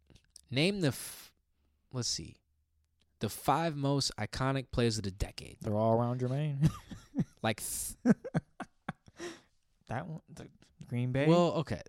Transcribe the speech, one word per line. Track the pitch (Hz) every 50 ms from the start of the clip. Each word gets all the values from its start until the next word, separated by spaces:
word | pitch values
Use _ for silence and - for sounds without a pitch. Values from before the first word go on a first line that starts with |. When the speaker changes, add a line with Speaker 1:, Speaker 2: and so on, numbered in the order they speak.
| _ _ - - _ _ - - _ -
Speaker 1:
name | 123 127 156 190 202 202
the, | 175 139
f-, | 113 - - - - - - - _ _ _ _ _ _ _ _ _ _ _ _ -
let's | 127 117 -
see, | - - 82 73 69 _ _ _ _ _ _ _ _ _ _ _ _ _ _ _ _ -
the | - 104
five | - - - - 135 147 165 170 147
most | 143 139 139 143 139 127 - - -
iconic | 107 - - - 131 135 135 135 127 - -
plays | - 120 117 107 110
of | 98
the | 98
decade. | 92 101 - - - - - - - -
Speaker 2:
They're | - 110 104
all | 104 110 113 113
around | 113 120 120 123 127
Jermaine. | 123 123 131 143 151 151 143 135 151 160 -
<laughs> | - - - - - - - - 285 175 - - _ -
Speaker 1:
Like, | 113 110 -
th- | - - - - - - - - - 240 214 - - 508 - - - _ _ - - - _ _ _ - - _ _ - - - 339 349 330 - - _ _ _ _ _ _ _ _ -
Speaker 2:
That | 113 123 165
one, | 175 156 170 - - 170
the | - 127 - - - - _ _ - -
Green | - 123 120 123 127 123
Bay? | 135 143
Speaker 1:
Well, | 156 165 175 175 165 -
okay. | 165 139 - 110 80 -